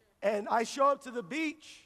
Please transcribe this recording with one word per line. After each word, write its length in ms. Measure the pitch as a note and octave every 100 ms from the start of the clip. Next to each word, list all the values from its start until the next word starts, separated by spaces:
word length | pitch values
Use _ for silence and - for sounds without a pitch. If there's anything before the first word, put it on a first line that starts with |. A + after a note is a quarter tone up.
| _ _
And 260 | G3 G#3 A#3
I 160 | A#3+
show 220 | A#3 D4 C#4
up 140 | C#4
to 60 | C4
the 120 | A#3+
beach, 640 | E3+ D4 D#4 D#4+ - -